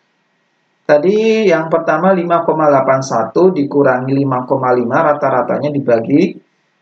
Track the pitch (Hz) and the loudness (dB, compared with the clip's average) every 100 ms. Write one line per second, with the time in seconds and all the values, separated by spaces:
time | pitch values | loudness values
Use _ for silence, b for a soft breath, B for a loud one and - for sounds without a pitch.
0 | _ _ _ _ _ _ _ _ - 147 | _ _ _ _ _ _ _ _ 0 2
1 | 175 214 226 220 202 160 160 160 170 156 | 2 2 2 2 2 0 0 -2 0 0
2 | 185 185 170 170 165 151 151 135 131 135 | 2 0 0 0 0 0 2 2 2 -2
3 | 135 120 113 165 185 160 139 143 135 123 | -2 -4 -2 2 2 2 -2 0 2 0
4 | 131 139 139 127 123 131 123 123 117 135 | -2 -2 -2 -4 -4 -2 0 0 0 0
5 | 147 147 135 127 120 120 147 143 120 117 | 0 0 -2 -2 -2 -4 -4 -4 0 -2
6 | 113 147 190 - _ _ _ _ | 2 0 0 -4 _ _ _ _